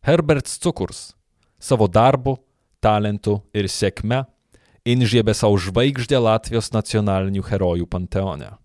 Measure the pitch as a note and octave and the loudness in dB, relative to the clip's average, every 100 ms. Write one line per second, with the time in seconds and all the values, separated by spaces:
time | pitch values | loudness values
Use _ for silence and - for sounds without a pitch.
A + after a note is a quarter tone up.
0 | - E3+ D3+ D3 - - F3 - - - | 2 0 2 0 -2 -6 -6 -4 -8 -8
1 | - _ _ _ _ _ - B2 G#2 G2 | -20 _ _ _ _ _ -2 2 4 4
2 | A#2+ C3 B2+ C3 _ _ _ _ A2 G#2+ | 4 2 -2 -6 _ _ _ _ 0 2
3 | G#2 G#2 - G#2 _ G#2+ G2 - G2 - | 0 -2 -2 -2 _ -4 -4 -2 -4 -2
4 | G#2+ B2+ C3+ _ _ _ _ _ A#2+ B2 | -4 -4 -4 _ _ _ _ _ 0 2
5 | A#2 A#2 A2 G#2 G#2+ G2+ F#2 G2 C3 C3 | 4 4 2 2 2 2 0 0 0 -2
6 | A#2 C3+ A2+ A2 - A2+ - A2 - A2 | 0 2 2 0 0 -4 -2 -4 0 0
7 | G#2 F#2+ F#2+ G2 - G2+ F2+ F2 E2+ F2+ | 0 0 -2 -4 -4 -2 0 0 -4 -6
8 | F2+ F#2+ F#2+ D2 A1 G2+ | -4 -4 -4 -6 -12 -18